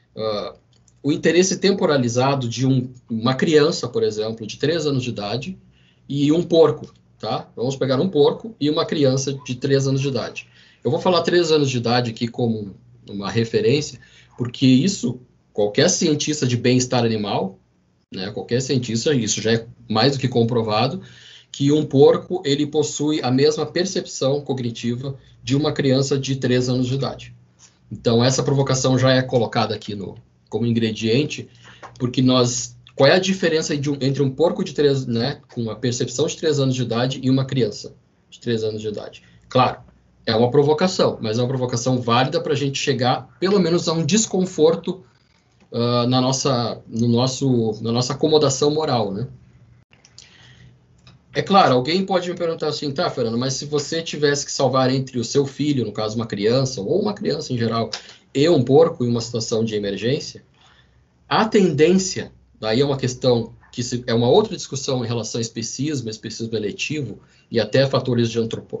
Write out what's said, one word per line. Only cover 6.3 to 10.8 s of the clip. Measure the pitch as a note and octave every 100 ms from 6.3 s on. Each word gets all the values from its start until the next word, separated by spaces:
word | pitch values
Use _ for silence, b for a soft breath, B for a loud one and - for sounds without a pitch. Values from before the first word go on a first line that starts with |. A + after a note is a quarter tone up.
um | E3
porco, | E3+ E3 D3 - - _ _ _
tá? | A2 C#3 -
Vamos | - B2+ C3+
pegar | C3 C3
um | F#3
porco | D3+ D3 - - -
e | D3
uma | D#3+
criança | D3+ E3+ C3+ C3+ C#3
de | C3+ -
três | B2+ C#3 C#3 C3+
anos | C3+
de | C#3
idade. | A#2 F2+ - - b b b